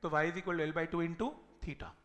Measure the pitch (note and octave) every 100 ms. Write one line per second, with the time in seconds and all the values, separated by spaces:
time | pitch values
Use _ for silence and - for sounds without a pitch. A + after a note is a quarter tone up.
0 | E3+ D3+ D#3+ F3 F#3 E3+ D3+ D#3 E3 F3
1 | E3+ E3 A#3+ D#4 - - - C#3+ B2+ -